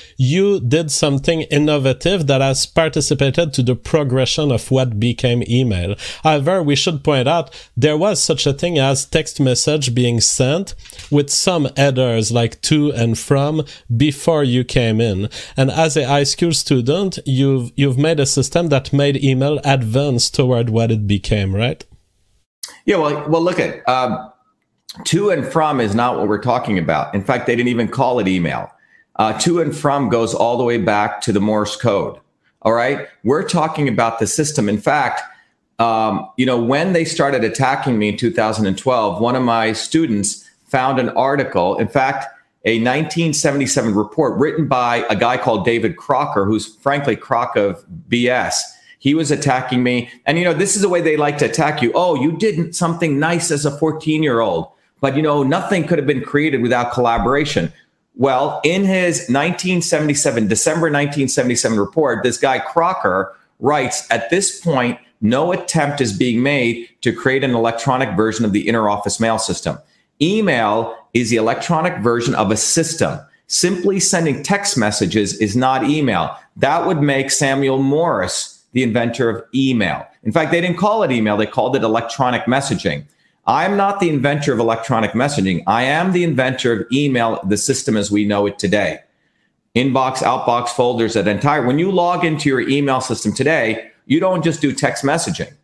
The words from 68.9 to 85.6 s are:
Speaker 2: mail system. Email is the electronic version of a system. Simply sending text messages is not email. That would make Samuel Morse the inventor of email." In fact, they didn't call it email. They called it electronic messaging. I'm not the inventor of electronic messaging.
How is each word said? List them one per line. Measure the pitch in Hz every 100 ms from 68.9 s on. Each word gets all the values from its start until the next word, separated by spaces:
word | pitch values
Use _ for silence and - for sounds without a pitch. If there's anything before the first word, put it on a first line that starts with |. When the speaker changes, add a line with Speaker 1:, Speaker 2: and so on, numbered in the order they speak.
| 104 101 -
Speaker 2:
mail | 113 113
system. | - 143 82 - - _ _ _
Email | 160 220 196 127 107 110 117 - -
is | 117 113
the | 117
electronic | 110 - - 160 175 -
version | 110 120 120 -
of | 104
a | 107
system. | - 165 156 - 82 - - _ -
Simply | - 180 190 196 190
sending | - 180 160 131
text | 147 196 196 120
messages | 107 104 92 107 98 -
is | 107 120
not | 127 131
email. | 117 151 131 90 78 - - -
That | 135 165 165
would | 165
make | 147 135 135
Samuel | - 139 135 135 131
Morse | 135 151 170 110 92 - - - _
the | 123
inventor | 123 113 117 120 117
of | 101 -
email." | 131 135 120 90 69 - _
In | 110
fact, | 165 151
they | 170
didn't | 180 170
call | 208 220
it | 170
email. | 120 107 104
They | 107
called | - 117
it | 131
electronic | 113 113 - - 127 117
messaging. | 113 123 - 101 92 73 - _ _ _ -
I'm | 135 185 202
not | 196 196
the | 175
inventor | 143 143 147 147
of | 113
electronic | 113 117 - 113 104
messaging. | 113 143 - 95 87